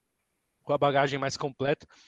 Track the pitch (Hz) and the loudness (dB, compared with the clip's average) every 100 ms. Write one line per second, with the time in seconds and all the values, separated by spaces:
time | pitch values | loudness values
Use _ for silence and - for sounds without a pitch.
0 | _ _ _ _ _ _ - 143 143 139 | _ _ _ _ _ _ -4 0 2 2
1 | 143 139 135 - 147 131 135 151 - - | 2 0 -4 -4 -8 -4 -2 -2 -4 -20